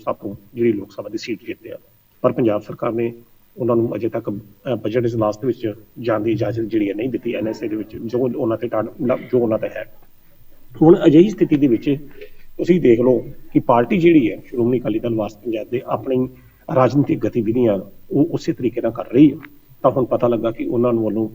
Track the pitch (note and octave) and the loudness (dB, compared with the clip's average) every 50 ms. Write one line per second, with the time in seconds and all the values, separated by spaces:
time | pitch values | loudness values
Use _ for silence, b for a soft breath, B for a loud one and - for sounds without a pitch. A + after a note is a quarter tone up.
0 | - - - - - G#2 G2+ - - - - A#2+ A#2 A#2 G#2+ G2+ F#2+ G2+ - - | -8 -8 -8 -8 -8 -12 -12 -12 -16 -16 -4 0 2 2 2 0 -4 -10 -12 -14
1 | G#2+ G#2 G#2 A2 - B2+ A2 F#2 - - - - - A2 - - - _ _ _ | -12 -10 -10 -10 -8 -8 -10 -10 -10 -12 -14 -14 -14 -16 -16 -18 -18 _ _ _
2 | _ _ _ _ - B2 A#2+ C3+ C3 A2 G#2 G#2+ - - - - - B2 A2+ A#2 | _ _ _ _ -2 -2 0 0 0 0 -2 -2 -6 -10 -12 -8 -8 -6 -4 -4
3 | A#2 A#2 A#2 - - _ _ _ _ _ _ - B2 A#2 A#2+ A#2 A2+ A#2 - - | -4 -6 -6 -10 -18 _ _ _ _ _ _ -6 -4 -2 0 0 0 -2 -4 -4
4 | A#2 A2 - C#3+ - - G#2 G#2+ - - - _ _ C#3 A#2+ A2 - G#2+ G#2+ B2 | -6 -6 -6 -6 -8 -8 -10 -10 -12 -16 -20 _ _ -6 -6 -4 -4 -4 -2 -2
5 | A#2 A#2 A#2+ A2+ G#2+ G#2+ G#2 - - B2+ A#2 - - G#2+ G#2 - - _ _ - | -2 -2 -2 -2 -2 -2 -2 -2 -4 -4 -4 -4 -6 -8 -8 -10 -14 _ _ -10
6 | A#2 A2 A2 G#2+ G#2+ A#2 A2 G#2 A2+ G#2 G2+ A2+ A2+ G#2 A2 A2 G#2 G2 G2 G#2 | -4 -4 -2 -2 0 -2 -2 -2 -2 -4 -4 -4 -6 -2 -2 -2 -2 -2 -2 -4
7 | A#2+ C3 A#2 - - A#2 A2+ A2 G#2+ A2 A2 - - G#2+ G#2+ A2 G#2 - - - | -6 -6 -6 -6 -6 -6 -6 -4 -4 -6 -6 -6 -6 -6 -6 -6 -8 -10 -12 -12
8 | A#2+ A2+ A#2+ A#2+ C3+ B2+ A#2 D3 C3 A2+ A2+ A2 B2 A2+ - A2 G2+ - - - | -8 -4 -2 -2 0 0 -2 -2 -2 -2 -2 -2 -4 -4 -2 -2 -4 -4 -6 -4
9 | C#3+ A#2+ C3 B2+ - - B2 B2+ A#2 A2 A2 G#2 G#2 G#2 - F#2 F#2+ - - - | -2 -2 -2 -2 -2 0 0 2 2 2 0 0 -2 -4 -8 -10 -12 -12 -16 -20
10 | - - - - _ - - - - - - - - - - - E3 D#3+ F#3 F#3+ | -20 -20 -20 -20 _ -20 -20 -20 -20 -20 -20 -20 -20 -18 -2 4 6 8 8 8
11 | - E3+ C#3+ D#3+ F3+ G#3+ F#3 - F3 - D#3+ C#3 C#3 C3 A2+ G#2+ - D3 C#3 C#3+ | 8 6 8 8 8 6 4 0 0 2 2 2 4 2 2 2 0 -2 -2 -2
12 | - B B B B B B B B B - - - - F#3 F3 C#3 C3 A2+ A2+ | -4 B B B B B B B B B -8 -6 0 2 2 4 6 4 4 6
13 | A#2+ B2+ B2+ A2+ A#2+ - - - - - - D3+ - - B2 A#2 B2 A#2 A3 F#3 | 6 4 2 2 0 -4 -12 -14 -16 -2 -2 0 2 4 4 4 4 2 2 4
14 | D#3+ F3 E3+ D#3 A#2+ G2+ F#2 - - - - B2 A#2 A#2+ B2+ A#2+ A#2+ A2+ G#2+ A2 | 4 6 6 6 4 4 -2 -4 -10 -10 -4 -2 0 0 0 0 -2 -2 -4 -2
15 | A#2 A#2 A2+ A2 G#2 G2 - - - A#2+ A2 G#2+ G#2 - A#2+ B2+ - - C3+ A#2+ | -2 -2 -2 -2 -4 -4 -6 -10 -8 -6 -6 -6 -6 -6 -6 -6 -4 -4 -6 -4
16 | A2 C3+ C3 B2+ B2+ B2 b b b b b b b - - C3 B2+ A#2+ B2 C#3+ | -2 -2 -2 0 -2 -2 b b b b b b b -2 0 2 2 4 4 2
17 | C3 - D#3+ - G#2+ G#2 - B2 G#2+ G#2 A2+ B2+ A#2+ A2+ G2+ F#2+ F#2+ - - - | 2 2 0 -2 -2 -2 -2 -2 -2 0 0 2 2 2 2 0 -2 -8 -14 -20
18 | - - - C3+ D3 E3+ D#3 C#3 - - D#3+ - A#2+ B2 - A#2+ A#2 A2+ A2+ A2+ | -14 -4 0 0 2 2 0 -4 -4 -6 -6 -4 -4 -4 -4 -2 -4 -4 -4 -6
19 | - - G#2+ B2 D#3 D3 - - - - - - _ _ - - - C3+ - C3+ | -8 0 6 6 6 6 6 2 -6 -16 -20 -20 _ _ -16 -2 0 0 2 2
20 | A#2+ - B2+ G2+ G2+ A#2 A#2+ A2 F2+ A2+ A#2 - - - C3 A#2 A#2+ B2 A#2 A2+ | 0 0 0 0 2 0 0 0 -2 -4 -4 -4 -6 -4 -2 0 2 2 2 0
21 | A2 G#2+ G2+ A2 A2 G#2+ - | 0 -2 -2 -2 -4 -4 -6